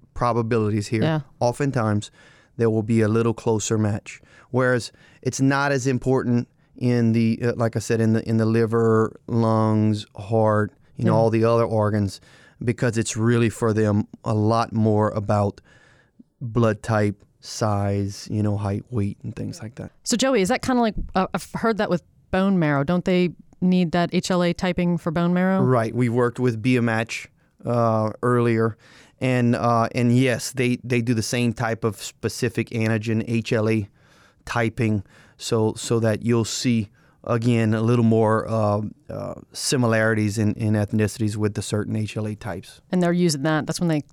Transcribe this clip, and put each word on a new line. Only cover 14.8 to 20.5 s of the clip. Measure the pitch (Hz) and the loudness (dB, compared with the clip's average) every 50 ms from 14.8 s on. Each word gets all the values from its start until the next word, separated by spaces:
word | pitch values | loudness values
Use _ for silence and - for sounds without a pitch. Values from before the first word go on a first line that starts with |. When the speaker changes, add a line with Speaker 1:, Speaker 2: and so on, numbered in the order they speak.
| 107 110 104 104 107 104 | 2 2 2 2 2 0
Speaker 1:
about | - 110 101 107 104 101 101 101 - - - _ - - _ _ _ _ _ _ _ - - _ _ - | 0 -2 -2 0 0 2 0 0 -2 -8 -14 _ -20 -20 _ _ _ _ _ _ _ -20 -20 _ _ -12
blood | 131 117 107 127 117 110 104 - | -10 -4 0 2 2 2 0 -2
type, | - - 110 107 107 104 98 - _ _ _ _ | -2 -2 0 2 2 0 0 -4 _ _ _ _
size, | - - - - 117 107 104 101 101 101 101 101 98 98 101 - - - | -18 -16 -6 -4 -2 0 0 0 0 0 0 0 -2 -4 -6 -10 -10 -6
you | - 107 | -4 -2
know, | 104 104 101 | 0 0 -2
height, | 98 104 98 101 101 - - | -2 -2 -4 -4 -6 -6 -6
weight, | 123 107 101 101 - - | -4 -4 -4 -4 -6 -8
and | - 117 - | -12 -12 -10
things | - 107 107 101 - | -10 -10 -10 -10 -12
like | 110 107 - | -14 -14 -14
that. | - 98 - - _ - | -14 -16 -16 -18 _ -6
Speaker 2:
So, | - 247 | -4 -2
Joey, | 196 262 269 262 208 | 0 0 2 2 2
is | 185 | 2
that | 180 | 0